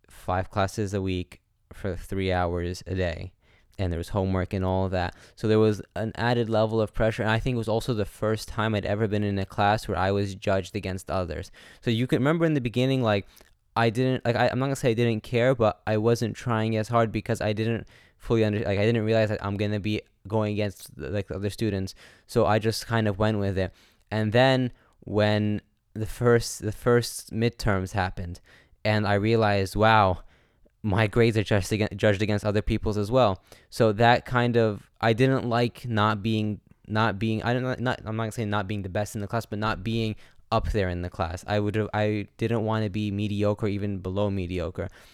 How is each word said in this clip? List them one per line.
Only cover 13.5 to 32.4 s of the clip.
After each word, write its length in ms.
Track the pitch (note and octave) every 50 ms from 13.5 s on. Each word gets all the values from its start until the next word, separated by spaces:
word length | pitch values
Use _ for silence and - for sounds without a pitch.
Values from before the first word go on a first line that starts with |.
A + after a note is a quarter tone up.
| _ _ _ _ -
I 120 | A#2 A#2 A#2
didn't, 360 | G#2 B2 C3 C3 B2+ - -
like, 100 | A#2 A2+
I, 140 | G#2 B2 -
I'm 100 | - B2+
not 60 | C3+
gonna 100 | C#3 C#3
say 160 | - - B2
I 20 | A2+
didn't 300 | A2+ A#2+ A#2 A2+ G#2+ -
care, 320 | - B2 A#2 A#2+ C3 C#3
but 260 | A2+ A2 G#2 - _ -
I 80 | G#2+ A2
wasn't 380 | G#2+ G#2+ A#2 A#2 - A#2+ G#2 G#2
trying 400 | - - B2 A2+ A2 A2 A2+ A2
as 140 | A2 G#2+ -
hard 220 | A#2+ A#2 A2+ G#2+ G2
because 260 | G#2+ - - A#2 -
I 120 | - G#2+ G#2+
didn't 340 | G#2 A2 A#2 A#2 - - - - - _ _ _
fully 260 | _ - - A#2 A2+ G#2+
under-, 160 | G#2+ G#2 G#2
like, 180 | - - G2
I 80 | G2+ G#2
didn't 200 | A#2 A#2 A2+ G#2+
realize 240 | A2 A2+ A2+ A2 G#2
that 140 | G#2+ - -
I'm 120 | G2 G2+
gonna 220 | G2 G#2 G#2 G#2+ G#2
be 220 | F#2 G#2+ G#2+ A2 - _ _ _ -
going 260 | F#2+ A2+ A2 G#2+ G#2 G#2
against 420 | G2+ G#2 G2+ - - - - -
the, 140 | - C#2+ C2+
like, 200 | G2 G#2 F#2+ -
the 60 | -
other 140 | F#2+ G2+ G2+
students. 460 | - - A#2 G#2 G2 F#2+ G2 - - - - - - _ _
So 180 | - - A#2+ G2
I 140 | E2+ G#2+ A2
just 260 | G#2 A2+ G#2 - -
kind 220 | - A#2 A2+ A2
of 100 | G#2 F#2+
went 220 | G2 G#2+ A2 A2 G2+
with 180 | G2 G2 F#2
it. 160 | F#2+ F#2 F2 - _ _ _ _ _ _ -
And 220 | G#2 A2 G#2+ G#2+ G#2
then 380 | B2 C3 C3+ C3 C3 B2+ A#2 - _ _ _ _ _
when 600 | - - G2 G#2 G#2 G#2+ G#2+ G#2+ G#2 G#2+ G#2 - _ _ _ _ _ _ -
the 120 | G#2+ A2
first, 560 | G#2 - - A#2+ A#2+ A#2+ A2+ A2 - - -
the 120 | G2 G#2+ G2+
first 600 | - - B2 A#2+ A#2+ A2+ - - - - - -
midterms 600 | A2 A#2 A#2 - - - A2 G2 F#2+ F#2 - -
happened, 480 | G2+ F#2 F#2 - - F2+ E2+ F2+ - _ _ - - _ _ _ _ -
and 240 | G#2+ G#2+ G#2+ G#2+
I 60 | G2+ G2+
realized, 600 | G#2 G#2 A2 A#2 A2+ A2 G#2 G2+ G2 F#2+ F2+ -
wow, 480 | G#2 G#2+ A2 A2 A2 G2+ F#2 F2+ - - - _ _ _ _ _ _ _ _ _ _
my 240 | - G#2 F#2 A2+ A2
grades 320 | G2 - A#2+ A2+ A#2+ G#2
are 60 | A2+ G2
judged 280 | - A2 G2+ F#2 -
against, 240 | A2 G2+ G#2 - -
judged 260 | G2+ A2 G#2+ G2+ F#2+ G#2+
against 200 | G2 G#2+ G2+